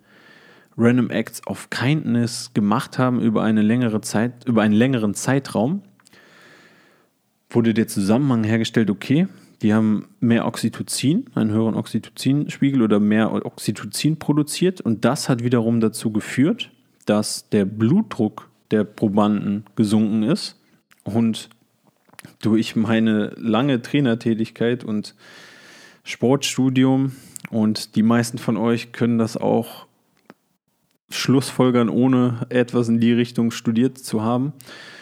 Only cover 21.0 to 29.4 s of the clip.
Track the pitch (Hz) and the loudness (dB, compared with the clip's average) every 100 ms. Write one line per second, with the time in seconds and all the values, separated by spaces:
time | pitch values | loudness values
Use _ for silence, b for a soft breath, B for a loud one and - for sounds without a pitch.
21 | - 110 117 110 - _ _ _ _ _ | -6 0 0 -2 -8 _ _ _ _ _
22 | _ - - _ 110 107 - 117 110 113 | _ -20 -20 _ 0 0 0 -2 0 0
23 | 110 107 104 - 117 107 143 123 - 147 | 2 0 -2 -6 -2 0 2 0 0 0
24 | 135 113 117 107 110 - 117 120 113 104 | 2 0 0 -2 -4 -2 -2 -2 -4 -6
25 | - - B B B B B B B B | -8 -14 B B B B B B B B
26 | - - 117 139 - - 131 127 131 135 | -16 -2 2 2 0 0 0 2 4 2
27 | 135 131 B B - 113 107 104 - - | 0 -4 B B -6 0 0 0 -4 0
28 | 110 117 117 - - 107 113 117 - - | 2 4 0 -4 -4 0 0 -2 -4 -4
29 | 117 117 113 - | 0 0 0 -2